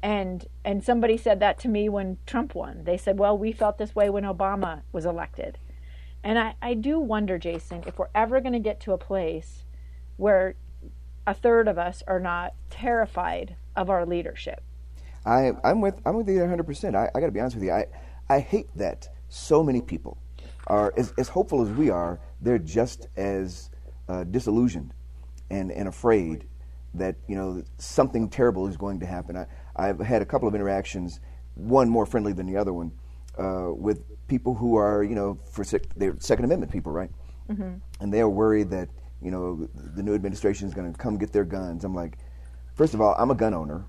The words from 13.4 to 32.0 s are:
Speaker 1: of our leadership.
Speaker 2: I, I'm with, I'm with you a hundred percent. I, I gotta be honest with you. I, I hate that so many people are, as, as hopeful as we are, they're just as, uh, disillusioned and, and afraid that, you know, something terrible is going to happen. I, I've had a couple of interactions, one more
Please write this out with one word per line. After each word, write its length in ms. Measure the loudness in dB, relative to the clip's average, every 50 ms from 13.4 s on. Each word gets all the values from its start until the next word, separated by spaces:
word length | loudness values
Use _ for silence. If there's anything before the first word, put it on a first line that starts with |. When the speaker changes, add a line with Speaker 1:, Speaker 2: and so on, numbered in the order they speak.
| -6 -8 -10 -14 -14 -6 -2
Speaker 1:
of 140 | -2 2 2
our 160 | 2 2 2
leadership. 560 | 2 0 -2 -2 -4 -8 -8 -8 -10 -10 -10 -12 -14 -16 -16 -16 -16 -16 -14 -14 -14 -14 -6 2
Speaker 2:
I, 280 | 4 6 6 6 6 2 4 4
I'm 180 | 4 4 6
with, 140 | 4 2 2 2 0
I'm 100 | 0 2 2
with 120 | 2 4
you 140 | 4 4 4
a 40 | 4
hundred 180 | 2 0 0 -2
percent. 280 | -4 -4 -2 0 2
I, 140 | 2 2 2 2
I 40 | 2
gotta 120 | 2 2
be 80 | 0 0
honest 160 | -2 -2 -2
with 80 | -2 0
you. 60 | 2
I, 140 | 2 2 2 0 -6 -14 -16 -14 -16 -14 0 4
I 100 | 4 4
hate 280 | 4 4 0 0 0 0 -6
that 340 | -2 -2 -2 -2 -4 -10 -16 -16 -14 -14 -14
so 340 | -14 -12 2 6 6 6 8
many 180 | 6 4 2
people 380 | 0 -2 -6 -8 -8 -10 -12 -12 -14 -14 -16 -16 -16 -16 -16 -14 -2 2
are, 260 | 4 4 4 4 2 2
as, 160 | 0 0 0 -2
as 120 | -2 0
hopeful 340 | 2 0 0 2 4 2 2
as 60 | 2
we 200 | 2 2 4 4
are, 300 | 4 2 0 -2 -4 -6 -10 -14 -14 -4
they're 180 | 0 2 2 2
just 480 | 2 0 2 2 2 2 0 -10 -14 -12 -6 -4
as, 540 | -2 -2 0 -2 -2 -4 -6 -10 -14 -14 -16 -16 -16 -16 -16 -14 -8 -6
uh, 160 | -6 -4 -4
disillusioned 680 | -2 -2 0 2 4 4 4 4 4 2 -2 -8 -10 -12 -14 -16 -16 -16 -16 -16 -16 -16 -16 -10 -6
and, 220 | -4 -4 -4 -4
and 160 | -4 -4 -6 -6
afraid 600 | -6 0 4 6 6 6 6 2 -2 -6 -8 -12 -14 -14 -14 -14 -14 -16 -14 -12 -6
that, 220 | -4 -4 -4 -4 -6 -6 -6
you 80 | -6
know, 280 | -4 -4 -4 -4 -6 -8 -10 -14 -12
something 500 | -12 -4 2 2 2 4 2 0 -2 0
terrible 380 | 2 4 4 4 4 2 -2 -4
is 100 | -4 -4
going 220 | -6 -6 -6 -6
to 60 | -6
happen. 300 | -6 -6 -6 -6 -6 -8
I, 120 | -8 -8 -10 -12 -16 -16 -10 -4
I've 240 | -2 0 0 0 0
had 220 | 0 2 2 2
a 40 | 2
couple 220 | 2 0 2 2 2
of 80 | 2
interactions, 640 | 2 0 2 0 0 0 -2 -6 -6 -6 -6 -8 -10 -14 -16 -16 -16 -16 -14 -12
one 340 | -10 0 4 6 6 8 8
more 160 | 6 4